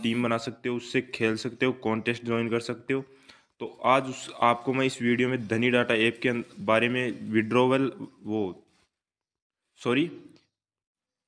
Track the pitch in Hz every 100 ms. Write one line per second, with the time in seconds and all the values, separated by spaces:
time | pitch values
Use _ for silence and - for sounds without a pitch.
0 | 113 117 120 113 120 110 123 123 - 135
1 | 123 - 113 110 123 113 131 127 110 110
2 | 113 117 120 117 117 117 117 113 - 135
3 | 131 - - - _ - 117 - 113 135
4 | 135 127 - - 117 120 - 131 131 -
5 | 120 120 123 127 104 113 123 123 120 113
6 | 117 113 127 120 - - 101 110 120 127
7 | 127 - 107 107 110 120 127 135 135 -
8 | - - 107 107 95 - _ _ _ _
9 | _ _ _ _ _ _ _ _ 123 127
10 | 170 - - _ _ _ _ _ _ _
11 | _ _